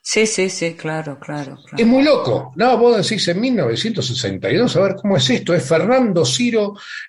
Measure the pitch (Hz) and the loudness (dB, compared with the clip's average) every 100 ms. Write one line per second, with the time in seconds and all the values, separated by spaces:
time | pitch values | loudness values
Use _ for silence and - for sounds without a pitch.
0 | - 214 220 220 185 185 170 165 156 156 | -4 0 0 0 -2 -4 -6 -6 -8 -6
1 | 156 135 - 147 135 139 - - 233 262 | -8 -12 -10 -10 -10 -14 -10 0 4 4
2 | 294 262 - 101 - - 240 233 240 220 | 4 2 2 -2 -4 0 2 4 4 4
3 | - 214 - 175 254 233 127 113 - - | 0 -2 -2 0 0 0 0 -2 -2 -4
4 | 127 120 101 95 95 156 240 160 196 190 | -4 -4 -4 -4 -2 0 2 2 0 0
5 | 202 185 127 233 - 175 131 160 185 262 | 0 2 2 0 0 -2 2 0 2 2
6 | 240 170 139 - 240 226 202 208 - - | 2 2 0 0 0 0 -2 -6 -14 -16